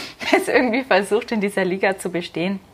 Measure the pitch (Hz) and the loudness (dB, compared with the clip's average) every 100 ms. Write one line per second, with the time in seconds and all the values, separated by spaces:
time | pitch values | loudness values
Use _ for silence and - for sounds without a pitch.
0 | - - - 381 - - 247 254 254 190 | -12 -10 0 0 4 2 2 0 2 2
1 | 202 214 - 220 196 202 185 190 202 190 | 4 -2 0 -2 0 0 0 0 0 -2
2 | 190 175 175 160 180 196 - | -4 -6 -6 -4 -4 -4 -10